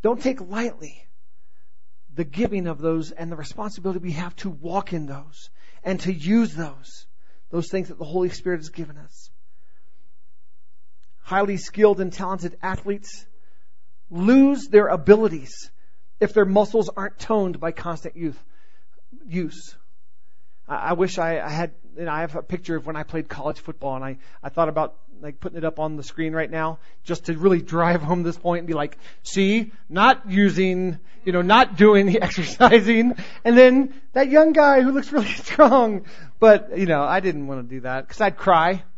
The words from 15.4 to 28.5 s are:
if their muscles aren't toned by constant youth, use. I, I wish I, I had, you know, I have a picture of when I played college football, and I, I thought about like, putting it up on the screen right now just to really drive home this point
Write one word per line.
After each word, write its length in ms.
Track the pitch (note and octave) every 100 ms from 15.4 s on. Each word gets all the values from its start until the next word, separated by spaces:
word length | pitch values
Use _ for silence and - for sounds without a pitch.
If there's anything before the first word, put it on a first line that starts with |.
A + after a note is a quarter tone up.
| C3 - - - - - - -
if 160 | G3+
their 100 | G#3+
muscles 460 | F#3+ G3 G3+ A3+ F#3
aren't 240 | - G3 -
toned 420 | - A3 F#3 F3
by 120 | E3
constant 440 | D#3+ E3+ D#3+ - -
youth, 260 | E3 B2+ - - - - - - - B3+ C4+
use. 480 | E3+ D#3+ - - - - - - - - - - - -
I, 80 | C#3+
I 160 | D3
wish 260 | E3+ F#3 F#3+
I, 220 | E3 E3
I 80 | C#3+
had, 240 | D3+ E3+ - - -
you 80 |
know, 60 | E3+
I 100 | D3+
have 160 | E3 D3+
a 60 |
picture 340 | - F3+ F3+ D#3+
of 100 | C3+
when 100 | D#3
I 80 |
played 240 | D3+ E3 D3+
college 300 | - D3 D3+
football, 380 | - D#3 C#3 C3
and 80 |
I, 140 | C3+ C3+ - -
I 80 | C#3+
thought 180 | E3+ D#3+
about 300 | D3+ D3+ - - -
like, 200 | D3 C3+
putting 180 | F3+ E3
it 60 |
up 140 | D#3+ D#3
on 180 | D#3 D3+
the 60 |
screen 300 | C3+ - D#3+
right 180 | D#3+ D#3
now 280 | D#3+ D#3+ D#3+ - -
just 220 | - E3 -
to 100 | D#3+
really 240 | F#3+ F3+
drive 420 | - E3 E3+ F3
home 200 | D3 F3+
this 140 | E3+ E3
point 240 | F3